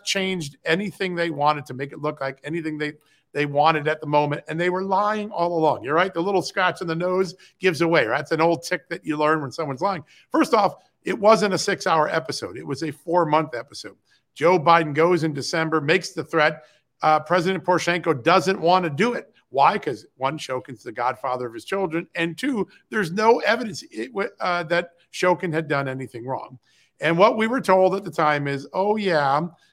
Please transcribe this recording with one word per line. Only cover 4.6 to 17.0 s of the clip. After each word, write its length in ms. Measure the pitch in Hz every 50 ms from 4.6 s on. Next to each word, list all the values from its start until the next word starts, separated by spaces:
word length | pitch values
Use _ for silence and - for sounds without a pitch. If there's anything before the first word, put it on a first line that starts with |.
| 175 180
were 140 | 180 185 190
lying 480 | 196 190 190 208 208 214 214 208 208
all 260 | - 175 170 175 175 165
along. 260 | 160 156 127 - 104
You're 120 | 123 147
right. 180 | 165 180 190 185
The 80 | 170
little 200 | 170 196 202 185 165
scratch 380 | - - 202 185 180 165 -
in 60 | 190 170
the 80 | 160
nose 380 | 165 175 180 185 185 190 170 165 _ - - _ _
gives 220 | - 185 170 135
away, 240 | 170 165 170 160 123
right? 140 | 107 117 143
It's 100 | 151 -
an 100 | 165 151
old 200 | 160 170 170 -
tick 260 | - - 185 170 - _
that 140 | 170 - -
you 120 | 151 151 151
learn 240 | 151 151 160 156
when 100 | 147 131
someone's 300 | 110 - 165 143 135 123
lying. 220 | 156 202 196 165 143 _ _ _ _ _
First 220 | - 320 311 - -
off, 220 | 220 202 180 - - _ _ _ _ _
it 140 | - 185 240
wasn't 360 | 202 208 226 185 196 202 185
a 20 | 170
six-hour 500 | - - 196 - - 185 170 160 151 -
episode. 460 | - 165 160 - 139 - - 92 90 120
It 100 | - 156
was 160 | 139 - 165
a 80 | 156
four-month 640 | 143 - _ 175 170 180 170 156 147 156 160 151 -
episode. 400 | 117 113 - - - - 107 - _ _ _ _ _ _ _ _
Joe 240 | - 143 165 185 180
Biden 340 | 143 170 165 170 165 151 143
goes 300 | 143 160 175 185 170 160
in 100 | 160 147
December, 480 | 139 127 - - 165 160 160 156 160
makes 280 | 143 143 175 190 - -
the 120 | - - 147
threat. 400 | - - 160 151 156 160 160 - _ _ _ _ _ _ _